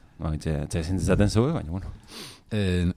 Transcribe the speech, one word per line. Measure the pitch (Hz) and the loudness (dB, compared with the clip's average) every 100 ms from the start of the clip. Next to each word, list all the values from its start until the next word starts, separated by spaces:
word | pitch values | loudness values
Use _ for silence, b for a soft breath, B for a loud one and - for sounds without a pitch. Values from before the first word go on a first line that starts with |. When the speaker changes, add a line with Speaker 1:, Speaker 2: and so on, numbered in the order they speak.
| - - | -14 -8
Speaker 1:
ba, | 80 | -4
itxe, | 78 80 76 | -4 -2 -2
itxe | 73 87 | -2 -4
ezin | 82 95 | -2 0
zezaten | 82 95 101 | 2 4 4
zeuek, | 104 127 | 4 2
baina, | 165 76 | 0 -4
bueno. | 92 - - B B B B - | -6 -8 -14 B B B B -6
Speaker 2:
Eh, | 107 95 90 87 | -2 2 2 2